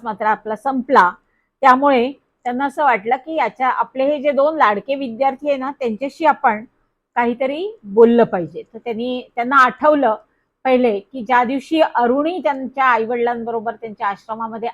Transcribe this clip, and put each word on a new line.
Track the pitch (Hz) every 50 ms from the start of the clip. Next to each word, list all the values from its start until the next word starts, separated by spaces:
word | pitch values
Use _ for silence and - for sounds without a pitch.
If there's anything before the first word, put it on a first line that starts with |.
| 226
मात्र | 226 208 190 214
आपला | 214 214 208 - 214 220
संपला, | 208 - 269 269 262 233 - 277 233 185 180 185 - _ _ _ _ _ _ _ _
त्यामुळे | - 262 254 262 277 285 269 247 233 254 277 - _ _ _ _ -
त्यांना | 247 247 247 277
असं | 277 - 330 302
वाटलं | 277 240 208 190 226 254
की | 262 254 311 320
याच्या, | 311 262 220 202 - 254 254
आपले | 233 - 233 - - 262 269
हे | 277 302 294
जे | 254 294
दोन | 285 247 277 302 320 311
लाडके | 262 208 214 196 - - 277
विद्यार्थी | 277 277 254 226 220 269 269 262 269 294 294
आहे | 277 269
ना, | 254 269
त्यांच्याशी | 285 - - 240 220 196 269 277 - - 320
आपण | 302 277 - - 247 214 214 226 - _ _ _ _ _ _ _ _ -
काहीतरी | 254 240 233 240 233 262 262 285 311 370 415 440 - -
बोललं | 202 196 214 233 233 233 240 226
पाहिजे. | - - 190 175 147 170 160 - _ -
तर | 220
त्यांनी, | - 240 226 214 240 254 254 254 240 - -
त्यांना | 240 240 247 277
आठवलं | 269 254 247 - - 247 262 - 294 269 240 - - - _ _ _ _ _ _ _ -
पहिले | 262 262 247 254 240 208 196
की | 202 _ - 262
ज्या | 220 196 254 240 247
दिवशी | 233 269 269 - - 320 320
अरुणी | 311 - - 240 240 240 247 277 294 320 359 370
त्यांच्या | 254 302 277 269 262 240 - 277 262
आईवडिलांबरोबर | 262 240 220 226 220 247 240 233 240 240 233 226 226 233 226 208 233 226
त्यांच्या | 208 - 220 208 - 233 202
आश्रमामध्ये | 202 - _ - 220 220 226 226 220 226 208 208